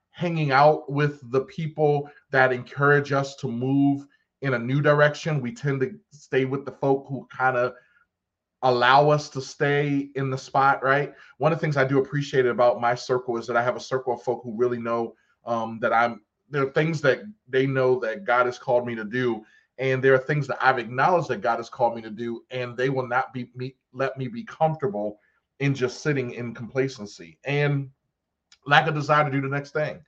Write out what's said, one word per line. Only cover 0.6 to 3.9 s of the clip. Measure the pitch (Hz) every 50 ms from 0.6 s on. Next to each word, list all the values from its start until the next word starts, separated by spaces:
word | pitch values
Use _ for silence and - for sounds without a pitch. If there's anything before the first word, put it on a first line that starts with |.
| 151 151 156 156 - -
with | 143 143 147 143 147 - 123 117
the | 127 131 -
people | - - 165 160 151 - 151 151 147 147 143 143 - - - _ _
that | 139 131 131 131
encourage | 127 123 123 - - 139 143 143 147 143 143 - 139
us | 139 139 139 -
to | - 139
move | 120 117 120 127 135 139 139 139 143